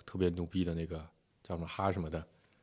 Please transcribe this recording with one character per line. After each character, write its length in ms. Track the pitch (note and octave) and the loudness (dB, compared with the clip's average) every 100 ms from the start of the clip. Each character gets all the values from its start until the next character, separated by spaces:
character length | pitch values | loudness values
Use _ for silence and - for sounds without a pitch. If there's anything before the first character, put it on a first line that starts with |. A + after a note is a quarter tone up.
特 140 | - F#2 | -6 2
别 100 | F2+ | 2
牛 140 | F2 | 2
逼 200 | E2 F#2 | 0 0
的 100 | E2+ | 2
那 100 | E2 | 0
个， 120 | E2 D#2+ E2 _ _ _ | -2 -6 -10 _ _ _
叫 120 | - | -6
什 60 | E2+ | -4
么 60 | E2 | -4
哈 260 | - G2 | 0 2
什 100 | F#2 | 2
么 80 | D#2+ | 0
的， 160 | D#2+ - _ _ _ | -4 -6 _ _ _